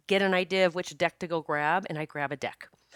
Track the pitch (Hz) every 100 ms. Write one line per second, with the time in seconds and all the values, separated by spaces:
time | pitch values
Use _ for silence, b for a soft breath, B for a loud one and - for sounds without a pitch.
0 | - 196 196 185 180 190 185 170 175 147
1 | 170 - 175 165 151 147 147 180 196 156
2 | 156 147 139 143 101 - - _ B